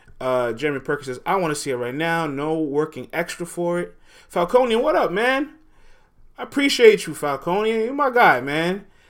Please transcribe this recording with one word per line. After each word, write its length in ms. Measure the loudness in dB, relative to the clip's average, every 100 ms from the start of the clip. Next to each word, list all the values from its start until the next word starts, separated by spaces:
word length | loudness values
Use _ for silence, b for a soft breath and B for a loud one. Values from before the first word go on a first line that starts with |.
| b -8
Uh, 320 | -2 0 0
Jeremy 280 | -2 -4 -4
Perkins 260 | -4 -6 -6
says, 140 | -8
"I 120 | -2 0
wanna 180 | 0
see 160 | -4 -4
it 60 | -4
right 180 | -4
now. 320 | -4 -2 -2 -2
No 320 | -4 -4 -2
working 500 | -2 -2 -2 -6 -8
extra 360 | -6 -6 -8 -10
for 340 | -6 -4 -2
it." 160 | -6 -12 b b b
Falcone, 480 | -2 2 4 4 2
what 200 | 2 2
up, 140 | 2
man? 440 | 2 2 0 -2 -10 -20 b b b b b -20 -14
I 60 |
appreciate 640 | -6 0 0 6 6 6 -2
you, 80 |
Falcone. 720 | -6 -4 -4 -2 -2 0 -2 -2
You're 80 |
my 160 | 0 0
guy, 320 | 6 6 4
man. 420 | 0 -2 -2 -4 -10 b